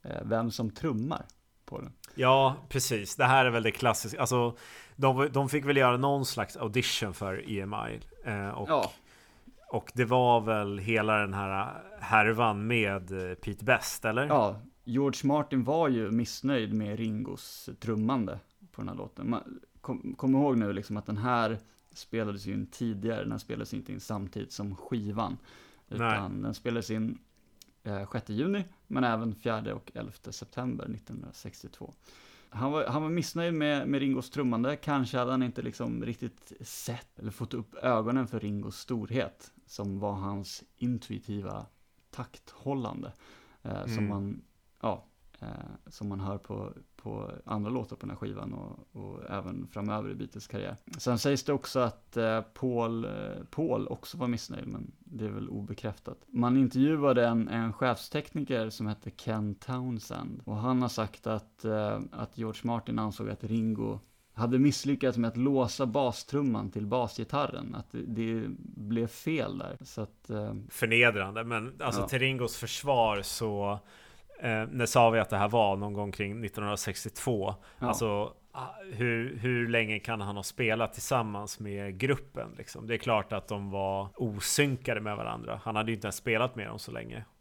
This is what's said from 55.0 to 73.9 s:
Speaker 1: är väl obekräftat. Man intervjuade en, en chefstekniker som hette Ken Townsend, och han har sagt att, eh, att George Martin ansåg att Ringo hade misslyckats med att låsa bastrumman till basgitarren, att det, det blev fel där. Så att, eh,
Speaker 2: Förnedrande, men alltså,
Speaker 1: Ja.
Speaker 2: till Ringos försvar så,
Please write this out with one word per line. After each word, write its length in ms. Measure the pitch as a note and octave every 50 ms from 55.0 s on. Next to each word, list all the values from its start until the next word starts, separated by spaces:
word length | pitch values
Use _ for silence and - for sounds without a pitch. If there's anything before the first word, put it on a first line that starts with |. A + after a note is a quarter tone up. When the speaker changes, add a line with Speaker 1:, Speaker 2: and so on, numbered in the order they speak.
| - - E3+ A2 G#2+
Speaker 1:
är 60 | G#2+
väl 180 | G#2 G#2 G#2 -
obekräftat. 720 | A2 G#2+ G2+ G#2 A2 - - G#2+ G2+ - _ - - - -
Man 300 | - - B2 A#2+ B2 B2+
intervjuade 720 | C3+ C3+ A#2+ - C3 C3+ D3 D#3+ D3+ C#3+ C#3 B2+ B2 A#2
en, 220 | A#2 A#2 A2+ A2 -
en 240 | - A#2 A2+ A2+
chefstekniker 960 | G#2 - C3+ B2 A#2 - - - - D3+ D3 - - D#3+ C#3+ - C3+ A#2 A2 A2
som 160 | G#2+ - A2
hette 240 | G#2+ G#2+ - - A#2
Ken 440 | - - - - A2 G#2+ G#2+ G#2 G2+
Townsend, 880 | - - - B2+ B2+ B2+ B2+ A#2+ A2 - - - B2 A#2+ - G#2+ C3 -
och 120 | - G#2+
han 260 | G#2+ A2 B2+ B2+ B2+
har 60 | B2 A#2+
sagt 380 | - - A2 A2 - - -
att, 380 | A2+ A2 G#2+ - - _ _ -
eh, 360 | A2 G#2+ G#2+ G#2+ G#2 G#2+ G#2 G#2 -
att 260 | - A2+ A2+ - - -
George 220 | A2+ A2 G#2+ - -
Martin 340 | A#2+ A#2 A2+ - - A#2 A2
ansåg 300 | A2 G#2+ G#2 - A2 G#2+
att 140 | G#2 - -
Ringo 540 | G#2+ A2+ A2+ A2 A2+ A2 G#2+ A2 A2 G#2+ G2+ - _ _ _ _ _ _
hade 240 | - B2 A#2 B2+ B2+
misslyckats 600 | C#3 D3 C3+ - - C#3+ C#3 C3+ C#3 C3 A#2 A#2
med 100 | A#2 A2+
att 80 | A2+
låsa 500 | A#2 B2+ C#3 C#3 C3+ B2 A#2 - - C#3
bastrumman 840 | A#2+ G#2+ D3 C3+ B2 A2+ - - - C#3 C#3+ D3 C3 A2+ G#2+ G#2 G2
till 160 | - G#2+ G#2+
basgitarren, 880 | G2+ A#2+ B2+ A#2+ G#2+ - - A2+ - - C#3+ D3 - - - - - -
att 160 | G#2+ - -
det, 120 | - A#2 -
det 380 | - A2+ A2+ A2+ A2+ A2+ A2+ A2 G#2+ G2 - - - -
blev 300 | - G#2+ G#2 A2+ A2+ A#2
fel 520 | A#2 - - - D#3 D#3+ D3+ A2+ G2+ F#2+ F2+
där. 180 | F2 - - C3+
Så 200 | C3 - - -
att, 300 | G#2+ - - _ - -
eh, 240 | A2+ G#2+ G#2 G#2+ G#2+ G2+ G#2+ -
Speaker 2:
Förnedrande, 760 | - - - A2+ A2+ A#2 A#2+ A#2+ G#2+ G2+ F#2+ G2 G#2 A2 A#2
men 300 | A#2 A#2 A2 A2 C3 C3+ -
alltså, 200 | D#3 B2+ G#2+ G2+
Speaker 1:
Ja. 80 | G2 -
Speaker 2:
till 100 | C3 B2+
Ringos 380 | B2+ C3+ C3 A#2+ B2 A2+ -
försvar 640 | - A#2+ A2+ - - - C#3+ C3+ B2 A2+ A2 G#2 G2+
så, 560 | G2 - - - A#2 A2 G#2 G2+ G2+ G2+ G2+ G#2 - -